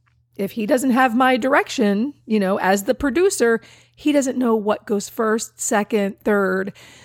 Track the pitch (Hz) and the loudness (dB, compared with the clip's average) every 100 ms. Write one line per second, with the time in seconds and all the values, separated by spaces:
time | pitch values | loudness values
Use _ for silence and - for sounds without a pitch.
0 | _ _ _ - 196 - 208 269 254 240 | _ _ _ -8 -8 -4 -2 0 2 2
1 | 254 226 262 254 262 294 415 - 208 202 | 2 2 2 2 2 0 0 0 0 0
2 | 262 - - 214 185 202 185 202 196 - | -2 -6 -2 0 0 0 2 0 0 -2
3 | 285 247 381 - 233 226 - - _ - | 0 2 0 2 0 0 -4 -20 _ -6
4 | 294 285 262 247 247 226 202 - - 202 | 0 2 2 0 0 0 0 -4 -2 -4
5 | - - 220 220 - - - 220 208 220 | -4 -4 -2 -2 -4 -10 -2 -2 0 -2
6 | 196 - - 208 190 185 196 - - - | -2 -4 0 0 0 -2 -6 -12 -20 -20